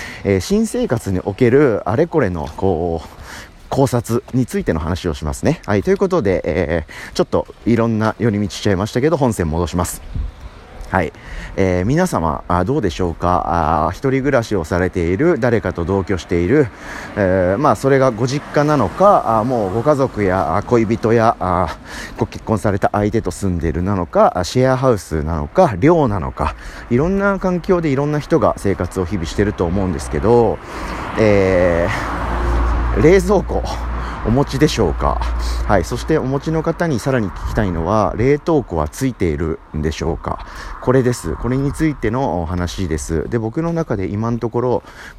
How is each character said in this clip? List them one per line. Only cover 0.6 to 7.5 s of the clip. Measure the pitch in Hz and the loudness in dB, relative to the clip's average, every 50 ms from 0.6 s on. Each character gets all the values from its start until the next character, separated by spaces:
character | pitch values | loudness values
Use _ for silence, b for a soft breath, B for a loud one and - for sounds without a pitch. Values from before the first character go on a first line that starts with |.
| 226 214 | 2 0
生 | - 240 247 208 | 0 -2 -2 0
活 | 127 113 - 95 98 | -2 -2 -2 -2 -2
に | 92 | -2
お | - 98 101 | -2 -4 0
け | - 127 120 | 2 4 6
る | 110 139 156 135 107 95 - - | 6 6 6 4 2 0 0 0
あ | 104 | 0
れ | 127 165 | 0 0
こ | 170 - 165 | 2 2 0
れ | 131 95 | 0 0
の、 | 90 82 73 73 76 - | -2 -4 -6 -8 -6 -2
こ | - 95 90 78 85 87 82 82 | 0 0 0 0 0 -2 -2 -4
う、 | - B B B B B B B B B B - - - | -6 B B B B B B B B B B -20 -12 -4
考 | - 131 139 131 | 2 2 2 4
察 | - 120 113 - 117 117 - - - | 2 0 -2 0 -2 -2 -2 -2 -2
に | 127 127 | -2 -2
つ | - - 202 | 0 -2 -2
い | 190 | -2
て | - 92 | 0 -2
の | 78 | -2
話 | 76 80 90 87 - 87 | -2 -2 -4 -2 -2 -4
を | 76 | -4
し | 69 - | -4 -4
ま | 76 71 | -6 -6
す | - - | -2 0
ね。 | 107 160 - - | 0 0 0 -2
は | - 104 104 | -2 -2 0
い。 | 95 | 2
と | - | 0
い | 196 | 0
う | 202 | 0
こ | 202 185 | 2 0
と | 185 180 | 0 0
で、 | 120 98 92 82 - | 2 2 0 0 0
え | - 78 85 90 69 82 82 76 B B B B B | -2 -2 -2 0 0 -2 -2 -4 B B B B B
ー、 | B | B
ち | - | -2
ょ | 180 | -2
っ | - | 0
と | - 87 - - | 0 -2 -2 -2